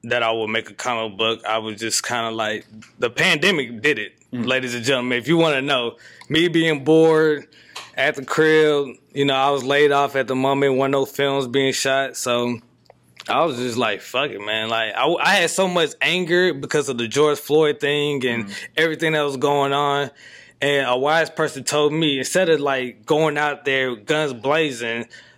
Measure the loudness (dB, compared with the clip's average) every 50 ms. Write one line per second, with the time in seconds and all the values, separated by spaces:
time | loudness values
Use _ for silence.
0 | -6 -4 -2 0 0 0 0 0 -2 -2 -2 -4 -6 -6 -12 -8 -6 -4 -4 -4
1 | -4 -6 -4 -2 -2 0 -2 -2 -4 -4 -4 -4 -4 -6 -8 -8 -6 -4 -4 -4
2 | -4 -4 -4 -4 -4 -4 -4 -4 -4 -4 -4 -6 -10 -16 -20 -20 -20 -20 _ -4
3 | -4 -4 0 0 2 2 2 2 2 2 2 0 -2 -6 -8 -2 -2 0 0 0
4 | -4 -10 -12 _ _ _ -8 -6 -2 -2 -2 -2 -2 -4 -6 -4 -2 0 0 0
5 | 0 -2 -4 -4 0 0 2 2 4 2 2 0 0 0 -2 -2 -2 -4 -8 -10
6 | -18 -20 -20 -20 -10 -2 0 0 0 2 2 2 2 2 0 0 2 4 6 6
7 | 8 6 6 4 4 2 0 -2 -6 -12 _ -20 -20 -20 -20 -18 -18 -10 -4 -2
8 | 0 0 0 -4 -8 -2 0 2 4 6 6 6 4 4 2 0 -2 -4 -10 -16
9 | _ _ -4 -2 0 0 2 2 2 2 2 0 0 0 4 4 6 6 6 4
10 | 2 2 0 -2 -2 0 0 0 2 2 2 2 2 2 2 2 2 2 2 0
11 | 0 -2 -2 -2 -2 0 0 -2 -2 -2 0 0 0 0 0 0 0 2 2 2
12 | 0 -2 -6 -6 -2 -2 0 0 0 -2 -4 -6 -10 _ _ _ _ -20 _ _
13 | _ _ _ -16 -6 -2 0 0 0 0 -2 -4 -6 -4 -2 -2 -2 -2 -2 -6
14 | -8 -6 -4 -4 -4 -4 -6 -8 -6 -4 -4 -4 -2 -2 -2 -2 -2 -2 -2 -2
15 | 0 0 0 0 2 2 2 2 2 0 0 0 -2 0 0 0 -2 -2 -2 -2
16 | -2 0 0 0 0 0 2 2 2 2 0 -2 -6 -2 -2 -2 -2 -2 -4 -4
17 | -4 -2 2 2 2 2 2 0 -2 0 2 4 4 2 0 0 -2 -2 0 0
18 | 0 -2 -2 -2 -2 -2 -2 -2 -4 -8 -10 -14 -14 -6 -2 0 0 0 0 -2
19 | -2 0 0 0 0 -2 -2 -2 0 0 2 2 2 2 0 0 0 0 0 0
20 | -2 -4 -8 -16 -20 -20 -20 -20 -20 -20 _ _ 0 0 2 2 2 0 0 0
21 | 2 2 2 2 2 0 -2 -2 -4 -4 -4 -6 -6 -2 0 2 2 2 2 0
22 | 0 0 0 -2 -4 -2 0 0 2 4 2 2 2 0 -2 -2 -4 -6 -10 -14
23 | -2 0 2 2 2 2 2 0 -2 -2 -2 -4 -2 -2 0 0 0 -2 -4 -8
24 | -4 -2 -2 0 0 -2 -6 -4 -2 0 0 0 0 -2 -4 -6 -6 -6 -6 -6
25 | -8 -10 -14 -20 -20 -20 _